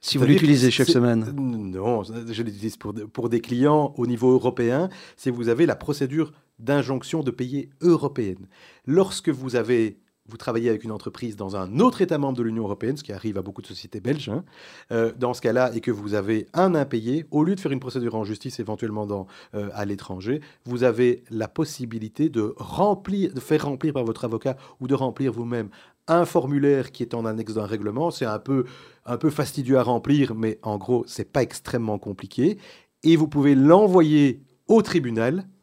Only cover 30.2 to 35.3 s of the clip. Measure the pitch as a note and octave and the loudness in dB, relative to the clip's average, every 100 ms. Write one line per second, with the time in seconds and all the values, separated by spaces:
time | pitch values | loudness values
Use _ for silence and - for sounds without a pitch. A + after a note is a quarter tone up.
30.2 | C3 A2 A2+ A2 - G#2 G2 B2 A#2 - | 2 0 -4 -4 -6 -6 0 -2 -2 -8
31.2 | - C#3+ B2 - - B2 A2 G#2 - G2 | -4 -2 -2 -4 -8 -6 -4 -6 -6 -12
32.2 | - - C#3+ G#3 - - _ _ D#3 E3 | -12 0 0 0 -10 -20 _ _ 4 4
33.2 | D3+ D3 C#3+ C3+ C#3 F3 G#3+ F#3 D#3+ D3+ | 4 2 4 6 8 8 8 6 6 6
34.2 | C#3+ A#2+ _ _ _ A3+ G#3 F3 B2+ A2+ | 4 2 _ _ _ 4 4 0 0 0
35.2 | A#2 | 0